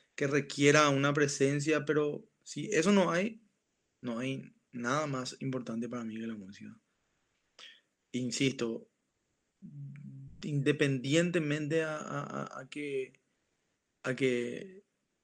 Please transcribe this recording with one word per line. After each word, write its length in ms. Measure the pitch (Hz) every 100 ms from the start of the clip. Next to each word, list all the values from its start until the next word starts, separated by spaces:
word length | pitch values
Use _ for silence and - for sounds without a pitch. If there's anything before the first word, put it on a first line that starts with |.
| _ -
que 120 | 143
requiera 600 | 143 143 - 143 151 147
una 240 | 139 143
presencia, 720 | 147 147 - 139 147 147 151 147
pero 420 | 147 147 - - _
si 220 | - 147 -
eso 200 | 156 170
no 200 | 202 170
hay, 300 | 170 220 - _ _ _ _ _ _
no 180 | 123 113
hay 340 | 131 135 - _ _
nada 360 | 120 120 147 151
más 300 | 131 127 -
importante 480 | 135 127 117 113 120
para 160 | 123
mí 160 | 113 110
que 80 | 113
la 80 | 107
música. 400 | 95 - 107 110 _ _ _ _ _ _ _ - - - _ _ _
Insisto, 800 | 123 123 113 135 131 117 113 - _ _ _ _ _ _ _ 165 143 139 143 135 135 135 -
independientemente 1400 | 160 143 143 147 143 135 131 160 175 175 151 151 147 160
a, 140 | 156 151
a, 240 | - 143
a, 380 | 143 139 143 131
a 80 | 135
que, 440 | 147 143 135 131 _ _ _ _ _ _ _ _ _
a 120 | 127 127
que 680 | 131 120 120 123 190 190 - _ _ _